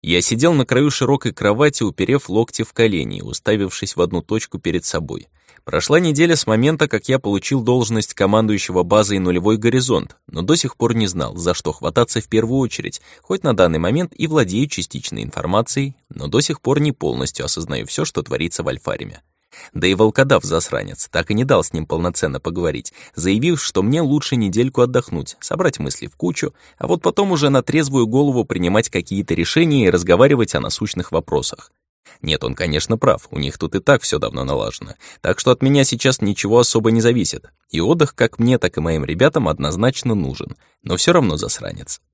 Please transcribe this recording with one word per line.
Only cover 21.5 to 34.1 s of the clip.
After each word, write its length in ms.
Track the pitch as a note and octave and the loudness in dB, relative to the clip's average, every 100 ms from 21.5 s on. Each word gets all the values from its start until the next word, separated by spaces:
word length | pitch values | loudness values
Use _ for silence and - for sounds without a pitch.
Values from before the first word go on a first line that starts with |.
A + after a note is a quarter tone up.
| A2+ | 2
с 80 | D#2 | 2
ним 140 | D#2+ D#2+ | -4 -4
полноценно 540 | E2 F2 - E2+ C2+ | -2 -2 -2 -4 -4
поговорить, 520 | - F2 E2+ C2+ - - - | -6 -4 -2 -4 -10 -18 -18
заявив, 480 | - F2 G#2 D#3+ E3 | -4 0 2 2 -2
что 200 | - G2 | -2 -2
мне 200 | G2 D3+ | 0 0
лучше 340 | D3+ D3 - B2+ | 0 0 0 -2
недельку 460 | G#2 F#2+ C3 - | 0 0 0 2
отдохнуть, 540 | B2 B2+ - - - - | 2 2 -2 -8 -8 -12
собрать 380 | - D#3 F3+ - | -4 0 0 -2
мысли 300 | C#3+ - - | -6 -6 -12
в 80 | _ | _
кучу, 360 | F3 - - - - _ | -4 -4 -6 -8 -20 _
а 100 | E3 | -4
вот 140 | F3 | 0
потом 320 | - F#3 G3 | 0 0 0
уже 160 | E3+ C#3+ | 2 4
на 140 | C3+ | 2
трезвую 440 | - D#3 C#3+ C3+ A#2 | 2 0 2 2 2
голову 380 | B2+ C#3+ B2+ | 2 2 0
принимать 460 | G#2+ F2+ F2 G#2 - | -2 0 2 2 0
какие-то 420 | F#2 E2+ G2 F#2+ | -4 -4 -6 -2
решения 540 | E2 E2 - E3+ C#3+ G2 | -2 0 2 2 4 4
и 40 | |
разговаривать 640 | F2 F2 F2 C3+ C#3 A2 | 2 2 6 6 4 0
о 60 | D2 | -2
насущных 500 | G#1+ - G#2+ - F2 | -4 -4 -6 -6 -4
вопросах. 640 | E2 - D2 C2 - - _ _ _ _ _ | -4 -2 -4 -4 -8 -20 _ _ _ _ _
Нет, 240 | - D#2 | -4 -2
он, 100 | A#1+ | -2
конечно, 440 | C2 F2 D2+ - A2+ | -4 -2 -2 -2 2
прав, 300 | - - - | 4 2 -2
у 80 | D2+ | -6
них 180 | C#2 - | -6 -4
тут 180 | - F#2+ | -4 -2
и 40 | |
так 220 | - C#3 | 2 2
все 160 | - | 2